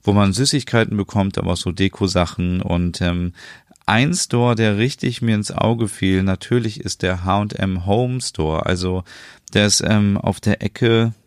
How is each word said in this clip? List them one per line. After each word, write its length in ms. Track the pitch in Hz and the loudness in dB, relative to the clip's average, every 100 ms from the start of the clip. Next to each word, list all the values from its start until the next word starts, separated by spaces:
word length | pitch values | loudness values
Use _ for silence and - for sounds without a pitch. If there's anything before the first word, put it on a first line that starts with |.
wo 120 | - | 2
man 180 | 101 98 | 4 4
Süßigkeiten 640 | 95 135 147 - 117 110 107 | 2 0 0 0 0 2 -2
bekommt, 400 | 98 104 98 95 | -2 0 0 -2
aber 160 | 92 | -2
auch 40 | 87 | -2
so 140 | 92 | -4
Deko-Sachen. 880 | 87 98 - 98 90 85 - 90 90 | 0 -2 0 0 0 -2 -2 -2 -2
Und, 400 | 92 87 87 - | 0 0 0 -2
ähm, 320 | 90 87 87 - - - _ _ | -2 0 -4 -6 -20 -20 _ _
ein 300 | - 107 143 | 0 2 2
Store, 400 | 180 - 120 120 | 0 -2 2 2
der 240 | 113 110 101 | 2 2 2
richtig 420 | 123 - 131 120 | -2 -2 -6 -2
mir 140 | 117 | 0
ins 160 | 107 104 | 0 -2
Auge 380 | - 110 117 110 | -2 0 0 -2
fiel, 340 | - 95 95 | 0 2 2
natürlich 580 | 95 92 - 123 110 101 | 2 -2 0 0 0 -6
ist 220 | - - | -10 -4
der 220 | 92 90 | -4 -2
H 140 | 95 98 | 0 0
und 180 | 104 - | -2 -2
M 260 | 95 92 | -2 -2
Home 360 | 92 107 123 127 | 0 0 0 -4
Store. 440 | - - 78 80 | -6 -2 -2 0
Also 380 | - 90 92 92 - - - - - | -2 -2 -2 -4 -6 -18 -20 -20 -2
der 140 | 107 104 | 2 2
ist, 160 | - | 2
ähm, 320 | - 107 101 101 | 2 4 4 2
auf 220 | - 98 | -2 -2
der 240 | - - | -2 -2
Ecke 500 | 104 - 117 113 113 110 | -4 0 2 4 2 -2